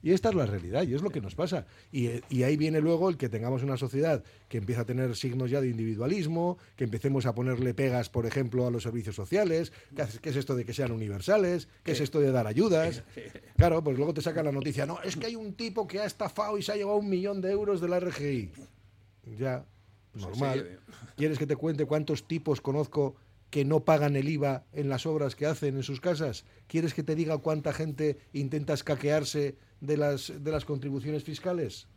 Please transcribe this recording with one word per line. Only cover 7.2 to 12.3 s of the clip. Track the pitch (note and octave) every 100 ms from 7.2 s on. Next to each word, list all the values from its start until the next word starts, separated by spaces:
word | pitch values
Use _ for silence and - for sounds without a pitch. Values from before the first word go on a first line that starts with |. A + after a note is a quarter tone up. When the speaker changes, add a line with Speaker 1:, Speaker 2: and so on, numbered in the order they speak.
Speaker 1:
a | B2
ponerle | A2+ B2+ B2 B2+
pegas, | A2+ C3+ B2 A#2
por | B2+ A2+
ejemplo, | C3+ B2+ B2 B2
a |
los | A#2+
servicios | A#2 A#2 G2+ G2+
sociales, | F#2+ F#3+ G3+ E3 E3+ - - C#3
¿qué |
haces? | C3 G#2+
¿Qué | D#3+
es | C3+
esto | C3 B2+
de | A#2
que |
sean | A2+ C3
universales? | A2+ G#2+ G2 F#2+ G#3 F#3 F3 - -
¿Qué | -
es | C3+
Speaker 2:
Sí. |
Speaker 1:
esto | C#3+ D#3
de | C#3